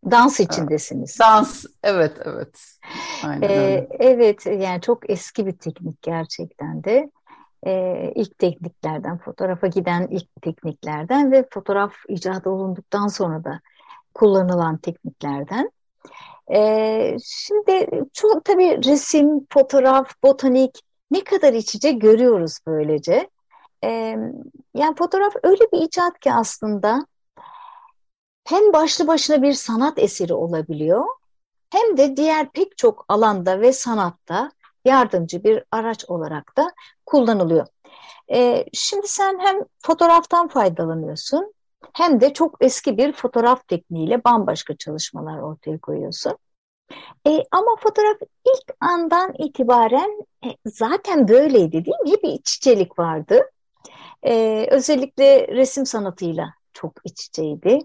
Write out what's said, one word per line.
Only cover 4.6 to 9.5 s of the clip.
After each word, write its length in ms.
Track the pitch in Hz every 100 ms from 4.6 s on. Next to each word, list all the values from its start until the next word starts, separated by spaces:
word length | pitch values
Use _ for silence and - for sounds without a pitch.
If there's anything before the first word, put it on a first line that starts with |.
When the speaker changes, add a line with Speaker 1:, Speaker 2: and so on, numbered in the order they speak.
| 190 180
Speaker 1:
çok 280 | 202 240 -
eski 360 | 196 - - 196
bir 120 | 180
teknik 440 | 170 - 165 -
gerçekten 800 | - 165 165 - 170 _ 156 156
de. 280 | 175 240 302 _ _ _ _ _ -
E, 460 | 190 185 180 - -
ilk 220 | 208 _
tekniklerden, 800 | 180 - 170 _ 156 156 185 175
fotoğrafa 500 | - - 185